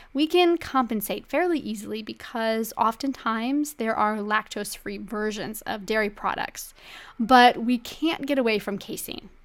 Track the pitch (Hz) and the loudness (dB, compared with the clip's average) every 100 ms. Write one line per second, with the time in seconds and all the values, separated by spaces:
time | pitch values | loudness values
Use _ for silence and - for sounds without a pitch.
0 | - 269 311 349 349 339 - 269 233 220 | -6 -2 2 6 6 4 0 0 0 -2
1 | - 214 - 277 359 320 208 214 208 214 | -4 -6 -2 0 2 0 -2 -8 -8 -8
2 | 220 226 - 233 226 220 226 - 220 226 | -10 -14 -10 -4 -2 0 -2 0 0 0
3 | 277 254 233 220 240 285 294 - 226 - | -4 -4 -2 -2 0 0 -2 -2 -2 2
4 | 214 214 208 214 - 214 208 - 208 202 | 2 0 0 -2 -2 -6 -8 -8 -10 -10
5 | 196 214 214 214 185 220 - 214 185 220 | -8 -4 -4 -4 -6 -8 -6 -6 -2 0
6 | 208 208 190 - - - - - - - | 0 -2 -4 -4 -6 -10 -16 -18 -20 -20
7 | - - 226 254 247 233 233 247 - - | -12 -2 6 10 10 6 0 -2 -4 -4
8 | 320 330 277 277 226 214 - 196 - - | -2 -2 -2 0 2 0 -2 -8 -8 -10
9 | - - 202 - | -10 -12 -16 -20